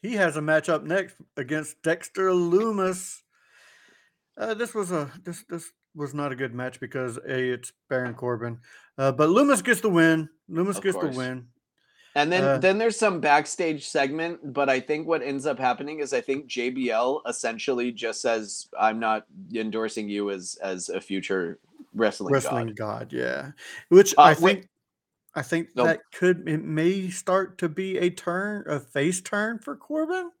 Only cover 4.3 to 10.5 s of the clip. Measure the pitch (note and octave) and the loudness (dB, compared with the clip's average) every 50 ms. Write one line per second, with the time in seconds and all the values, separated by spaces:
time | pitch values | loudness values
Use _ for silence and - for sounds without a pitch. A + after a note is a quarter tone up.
4.3 | _ - G#3 A3 A3+ G#3 A#3+ A3+ - A3 G3+ F3 F3+ D#3+ D3 C#3 - G3 - F#3 | _ -8 -4 -4 -2 -4 -4 -6 -4 -6 -4 -2 -2 -4 -4 -6 -10 -14 -14 -12
5.3 | E3+ - - _ E3+ E3+ - - _ _ _ _ _ D#3 D3 C#3 C3 D3 C#3+ C#3+ | -12 -12 -12 _ -12 -12 -12 -14 _ _ _ _ _ -8 -8 -8 -6 -4 -4 -4
6.3 | C3 B2 C3+ B2+ A#2 B2 B2+ B2+ B2 - - A#2+ - C#3 B2+ B2+ A2+ B2 - - | -4 -4 -6 -6 -6 -6 -8 -8 -8 -10 -14 -10 -6 -6 -6 -6 -8 -10 -8 -6
7.3 | C3+ B2+ B2+ B2+ B2 B2 B2 - _ _ _ _ C3+ B2+ B2+ B2 A#2 A#2 - B2 | -4 -2 0 -2 -2 -4 -6 -14 _ _ _ _ -4 -2 -2 -4 -6 -6 -4 -4
8.3 | B2 A2+ A2+ A#2+ A#2 A#2 - _ - - _ _ _ - C3+ C3+ C3+ A#2+ D3+ D#3 | -4 -4 -4 -8 -8 -10 -16 _ -20 -20 _ _ _ 0 0 0 4 4 4 6
9.3 | F3 A3+ C#4+ C#4+ C#4 G#3 F#3 A#3+ A#3 A3 - A3 F#3 E3+ E3 E3 D#3+ D#3+ D#3 D3+ | 6 6 6 6 4 2 4 2 0 2 2 2 4 6 6 6 6 2 0 -4
10.3 | _ _ _ _ | _ _ _ _